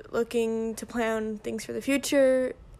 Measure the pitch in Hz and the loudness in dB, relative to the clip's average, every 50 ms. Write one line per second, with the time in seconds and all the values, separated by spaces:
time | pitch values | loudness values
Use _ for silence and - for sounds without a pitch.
0 | - - - 226 233 233 - 240 226 226 226 226 226 226 220 - - - - 240 | -14 -6 -2 -2 -2 0 0 0 0 0 0 -2 -2 -4 -6 -6 -8 -8 -4 -2
1 | 233 220 220 220 214 220 220 208 - 233 226 220 - - 233 220 214 - 277 269 | 0 0 0 -2 -2 -4 -6 -6 -6 -6 -6 -6 -6 -6 -8 -6 0 0 0 0
2 | 262 - 302 277 269 262 262 262 254 254 - - - - - - | 2 2 4 6 6 6 6 4 2 0 -4 -8 -16 -20 -20 -12